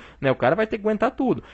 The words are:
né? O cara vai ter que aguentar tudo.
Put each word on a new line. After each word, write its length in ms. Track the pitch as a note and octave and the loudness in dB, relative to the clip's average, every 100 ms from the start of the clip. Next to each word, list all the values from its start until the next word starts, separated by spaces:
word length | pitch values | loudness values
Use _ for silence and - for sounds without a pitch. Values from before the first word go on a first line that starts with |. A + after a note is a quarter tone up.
| - - | -10 -4
né? 80 | C3+ | -2
O 60 | B2+ | 2
cara 200 | B2 F3+ | 2 2
vai 120 | A3 | 0
ter 100 | A3 | -2
que 60 | |
aguentar 280 | G#3 G#3+ A#3+ | -2 0 0
tudo. 300 | - B3+ C3+ - | 0 -2 -2 -6